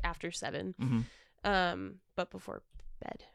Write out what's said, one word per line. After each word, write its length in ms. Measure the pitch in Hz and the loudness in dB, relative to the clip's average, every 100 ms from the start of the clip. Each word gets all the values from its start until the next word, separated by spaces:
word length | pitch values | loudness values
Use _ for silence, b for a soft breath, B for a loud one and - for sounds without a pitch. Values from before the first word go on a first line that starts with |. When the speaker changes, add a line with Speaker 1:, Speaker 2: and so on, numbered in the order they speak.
Speaker 1:
after 260 | 170 170 170 | -2 0 -4
seven, 440 | 170 - - 190 180 | -4 -2 -2 -4 0
Speaker 2:
Mm-hmm. 200 | 127 117 117 B B B | 2 2 2 B B B
Speaker 1:
um, 520 | 208 196 180 175 - 190 _ - | 4 6 6 2 -2 -8 _ -4
but 140 | 180 | -2
before 320 | 190 - - - - - - | -4 -8 -8 -8 -12 -10 -8
bed, 240 | - - - | -8 -8 -12